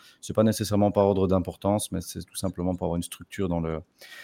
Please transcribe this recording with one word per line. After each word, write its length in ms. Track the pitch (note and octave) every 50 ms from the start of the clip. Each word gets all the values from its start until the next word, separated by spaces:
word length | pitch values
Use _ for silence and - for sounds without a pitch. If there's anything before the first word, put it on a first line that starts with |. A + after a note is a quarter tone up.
| - - - _
C'est 160 | - - -
pas 80 | - A2
nécessairement 480 | A2 G#2+ - G#2+ G2 G#2+ G2+ G#2 G2+
par 140 | - G#2 G2+
ordre 240 | G2 G2+ F#2+ F#2+ F2+
d'importance, 640 | F#2 F#2+ F2 - - - - G2 G#2 G#2 - - -
mais 80 | F#2
c'est 240 | F2 - - F#2 E2+
tout 100 | - -
simplement 400 | - - F#2 - - F2 F#2 F2+
pour 120 | F2 F#2+ E2+
avoir 100 | E2+ F2
une 60 | E2+
structure 440 | - - - - - - - G2 F2
dans 140 | E2+ E2+
le, 180 | E2 D#2+ D#2+ D#2+ E2 _ _ _ - - - -